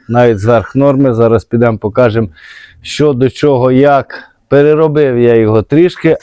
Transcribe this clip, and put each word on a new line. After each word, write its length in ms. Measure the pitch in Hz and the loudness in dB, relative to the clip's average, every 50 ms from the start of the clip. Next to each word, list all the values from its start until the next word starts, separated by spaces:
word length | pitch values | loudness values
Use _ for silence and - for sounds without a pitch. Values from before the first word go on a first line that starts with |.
| _ - | _ -4
навіть 300 | 113 120 123 120 113 98 | -2 0 2 2 0 0
зверх 380 | 98 113 120 113 - - - | 0 0 0 0 -2 -4 -4
норми. 380 | 131 139 143 135 131 139 135 117 | -2 0 0 0 0 0 0 0
Зараз 300 | 113 117 113 113 110 - | 0 0 0 0 -2 -2
підемо 340 | _ - 117 120 117 110 104 | _ -2 0 0 0 -2 -4
покажемо, 500 | - 104 104 127 127 117 104 113 113 - - _ - - - - - - - _ - | -6 -6 -2 0 0 0 0 -2 -4 -6 -8 _ -20 -20 -20 -20 -20 -20 -20 _ -18
що 300 | - - - 147 151 143 | -16 -6 -2 -2 -2 0
до 180 | 120 131 127 | 0 -2 -2
чого, 420 | - - - 147 139 123 123 127 127 | -2 -2 -2 0 0 0 0 0 2
як. 420 | 127 139 143 143 139 123 - - - - _ _ _ _ _ | 2 2 2 2 0 -2 -6 -14 -20 -20 _ _ _ _ _
Переробив 680 | 131 139 143 151 151 151 160 156 147 151 151 135 123 120 | 0 2 4 2 2 2 0 0 0 0 -2 0 0 0
я 160 | 120 120 117 | 2 2 2
його 280 | 113 113 107 107 110 104 | 2 2 2 0 -2 -2
трішки, 540 | - - 151 175 180 - - - 165 160 151 | 0 0 0 0 0 -2 -2 -2 -2 -2 -2